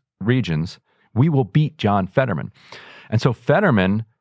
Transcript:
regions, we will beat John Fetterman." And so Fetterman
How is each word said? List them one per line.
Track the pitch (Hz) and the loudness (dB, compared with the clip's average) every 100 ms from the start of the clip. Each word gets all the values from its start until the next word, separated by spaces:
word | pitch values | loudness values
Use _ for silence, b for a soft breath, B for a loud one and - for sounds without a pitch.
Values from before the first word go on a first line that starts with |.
| _ - | _ -8
regions, | 98 127 87 78 82 - _ _ _ | -2 0 0 -4 -4 -10 _ _ _
we | 107 165 | -2 0
will | 135 | 0
beat | 101 151 151 - | 0 0 -2 -2
John | 104 101 90 | -2 0 -2
Fetterman." | - 127 78 - _ B B B B B | -2 -2 -4 -8 _ B B B B B
And | 117 | 0
so | 135 | 0
Fetterman | 113 - 165 202 107 92 107 - _ | -2 0 2 4 2 2 -2 -6 _